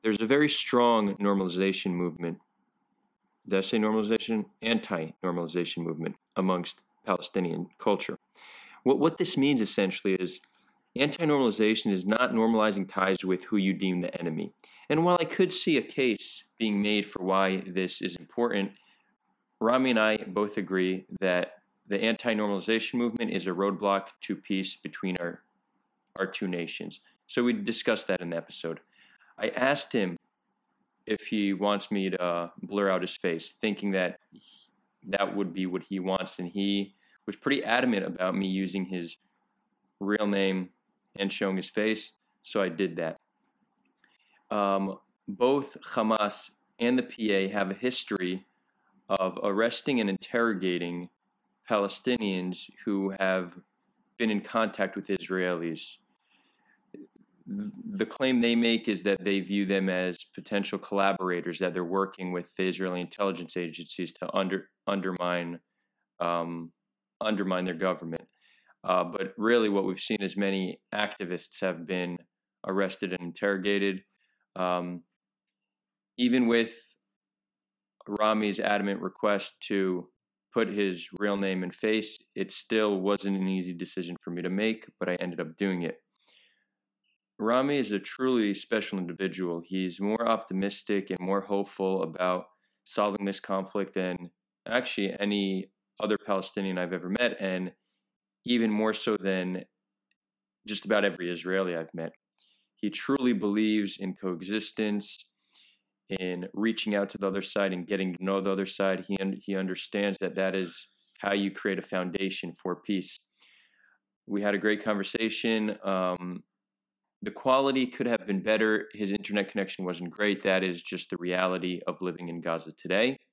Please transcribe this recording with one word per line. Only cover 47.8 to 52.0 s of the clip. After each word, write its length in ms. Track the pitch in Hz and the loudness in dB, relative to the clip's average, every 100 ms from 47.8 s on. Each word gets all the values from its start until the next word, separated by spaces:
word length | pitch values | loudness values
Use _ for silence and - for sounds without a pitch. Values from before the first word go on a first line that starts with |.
| 123 123 - 101 90 92 - _ _ _ _ _ - | -2 -2 -4 -2 -2 -4 -8 _ _ _ _ _ -2
of 300 | 98 95 - | 0 0 0
arresting 580 | 101 101 117 - - 127 | -2 2 2 0 0 0
and 120 | 104 | 0
interrogating 1000 | 95 - 120 117 98 92 90 87 87 87 _ _ _ _ _ - | -2 -2 0 0 0 -2 -2 -2 -6 -8 _ _ _ _ _ -2
Palestinians 1000 | 107 101 - | 0 2 -2